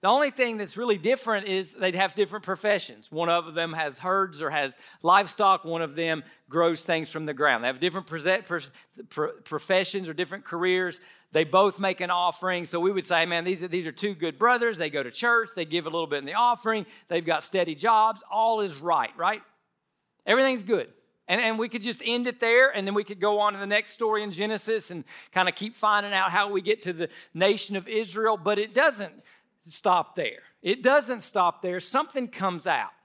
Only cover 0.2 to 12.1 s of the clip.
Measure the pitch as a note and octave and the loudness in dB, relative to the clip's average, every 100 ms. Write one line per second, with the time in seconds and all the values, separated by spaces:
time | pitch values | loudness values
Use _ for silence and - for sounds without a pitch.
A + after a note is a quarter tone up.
0.2 | D4 B3+ B3 A3 G3+ - A#3+ G3+ F3+ B3+ | 2 0 -2 -2 -8 -6 -2 0 2 0
1.2 | G3+ G3 G3+ F#3+ F#3 - F#3+ F3+ F#3+ G3 | 0 -2 0 -4 -4 -2 -2 2 0 0
2.2 | G3+ G#3 F3+ F#3+ G#3 G3 - G#2+ G#2+ D#3 | -2 -2 -8 -2 0 0 -2 -14 -12 -4
3.2 | E3+ E3+ E3 D#3+ E3 D#3+ D3+ C3 F3+ G3 | 0 0 0 -6 -4 -4 -6 -4 -2 0
4.2 | F#3+ D3 D3+ D3+ C#3 - - - E3 E3 | 0 -4 -4 -2 -2 -6 -20 -4 4 6
5.2 | F#3+ - G3 F#3+ E3 E3 D#3+ D3 E3 D#3+ | 4 2 4 4 0 -4 -4 -4 -2 -2
6.2 | D#3 - _ E3 E3+ E3 - E3 D#3 D#3+ | -6 -20 _ 2 2 0 -2 -2 -2 -8
7.2 | D#3 C#3 D3 A#2 A#2+ C3 F3 F3+ E3+ D#3+ | -8 2 4 4 0 -2 -2 -4 -8 -4
8.2 | D3+ F#3+ F#3+ E3+ C#3 - _ - A#2+ - | 0 0 -2 -8 -8 -20 _ -20 -14 -4
9.2 | D3+ - - D3+ - F#3 F#3 G3 F3 D#3 | -4 -6 -10 -10 0 0 0 -6 -8 -6
10.2 | F3+ G3 - E3 F#3 F#3 F3+ - - - | -6 -8 -10 -4 0 0 -2 -8 -20 -20
11.2 | _ D#3 D#3+ F#3 G3 F#3 F#3+ F3+ F3+ | _ 0 4 4 4 2 -4 -2 -2